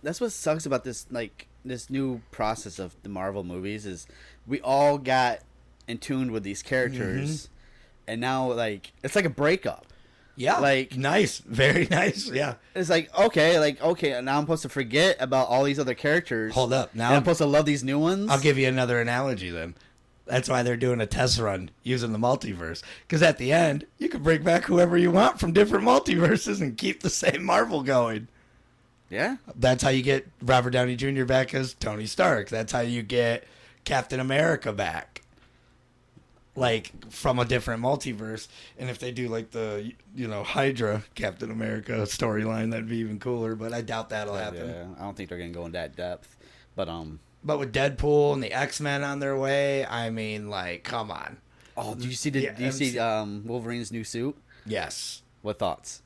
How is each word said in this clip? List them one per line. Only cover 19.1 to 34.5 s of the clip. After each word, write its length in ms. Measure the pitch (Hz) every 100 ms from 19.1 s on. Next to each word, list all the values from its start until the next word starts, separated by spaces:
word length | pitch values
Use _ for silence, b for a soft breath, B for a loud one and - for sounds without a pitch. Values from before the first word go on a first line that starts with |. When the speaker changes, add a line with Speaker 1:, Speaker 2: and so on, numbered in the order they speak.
| 120 135 117 92
Speaker 2:
then. 260 | 85 82 85 b b _ _ -
That's 220 | 123 123
why 140 | 127
they're 140 | 123 120
doing 240 | 127 123
a 60 | 107
test 320 | - 127 117
run 320 | 110 95 92 _
using 300 | - 127 117
the 60 | 110
multiverse. 640 | 120 131 - 90 82 85 B B B
'Cause 120 | 160
at 140 | 165 -
the 120 | 127
end, 340 | 156 165 143 - _
you 100 | -
can 120 | -
bring 200 | 151 160
back 200 | 165 170 -
whoever 300 | 170 175 175
you 120 | 175
want 280 | 175 214 -
from 100 | 170
different 300 | 170 208 214 214
multiverses 760 | 262 269 180 165 220 - 208
and 160 | 156 113
keep 240 | - -
the 80 | 185
same 340 | - - 147
Marvel 380 | 185 185 226 170
going. 440 | 131 131 120 110 117 b b b b b b _ _
Speaker 1:
Yeah. 280 | 101 175 254 - -
Speaker 2:
That's 280 | 127 127
how 60 | 139
you 140 | 131
get 240 | 131 135 - _
Robert 280 | 123 131 123
Downey 260 | 127 123 123
Junior 300 | 139 135 127
back 280 | 131 131
as 200 | 139 127
Tony 320 | - - 107 107
Stark. 420 | - 180 131 98
That's 240 | 110 110
how 100 | 131
you 200 | 120 120
get 420 | 104 120 117 117 - b b b
Captain 360 | - 139 117 131
America 500 | 131 135 160